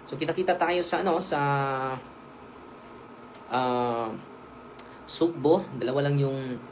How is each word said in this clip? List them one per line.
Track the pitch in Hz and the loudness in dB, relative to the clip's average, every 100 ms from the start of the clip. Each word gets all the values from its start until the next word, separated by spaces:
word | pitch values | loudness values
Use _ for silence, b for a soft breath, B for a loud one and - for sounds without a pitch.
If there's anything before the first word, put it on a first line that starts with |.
So, | - 143 | -10 -4
kita-kita | 156 165 185 180 | -2 0 2 4
tayo | 165 180 | 4 2
sa, | 175 165 | 2 2
ano, | 190 165 | 2 2
sa, | 175 151 143 139 135 131 131 131 - - - - - - - - - - - - - - - | 2 2 4 4 2 0 -2 -4 -8 -18 -18 -18 -18 -18 -18 -18 -18 -18 -18 -18 -18 -18 -2
ah, | 123 127 123 123 117 113 110 - - - - - - B B - | 0 2 2 2 0 -2 -6 -12 -18 -18 -18 -18 -16 B B -10
Sugbo. | - 170 160 135 180 190 131 | 2 2 4 6 6 4 -2
Dalawa | 117 135 143 | 0 2 4
lang | 143 | 4
yung | 139 135 131 123 - | 4 0 -4 -6 -10